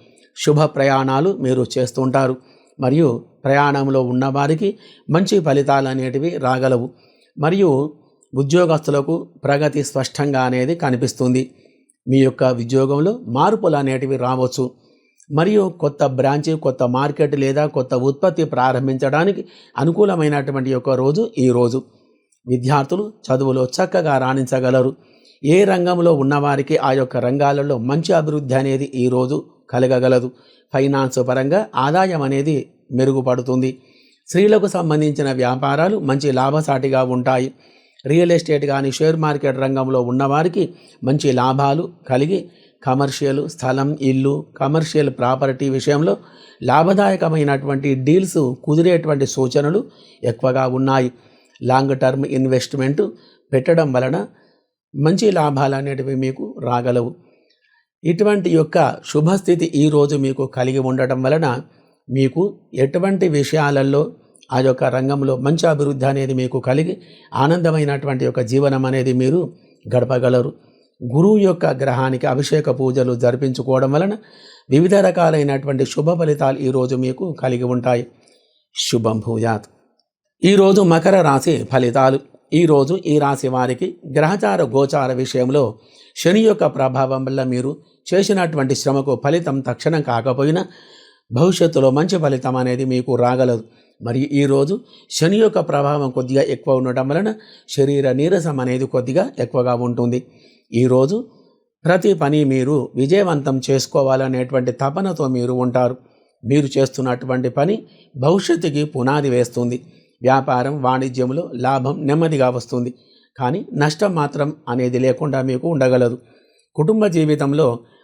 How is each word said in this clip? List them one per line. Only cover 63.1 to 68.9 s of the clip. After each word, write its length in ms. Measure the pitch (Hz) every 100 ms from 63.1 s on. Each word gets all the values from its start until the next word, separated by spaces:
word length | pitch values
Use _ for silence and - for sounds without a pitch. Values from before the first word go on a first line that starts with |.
| 196 185
విషయాలలో 720 | 147 135 156 143 139 135 139 226 - _ _ -
ఆ 80 | 127
యొక్క 240 | 131 127 135 127
రంగంలో 380 | 135 143 135 127
మంచి 280 | 135 156 175
అభివృద్ధి 380 | 147 143 135 135
అనేది 280 | 139 135
మీకు 240 | 127 127 135
కలిగి 340 | 127 139 170 185 - - - -
ఆనందమైనటువంటి 880 | - 175 165 156 143 139 143 131 127
యొక్క 160 | 127
జీవనం 420 | 117 135 139 131
అనేది 280 | 131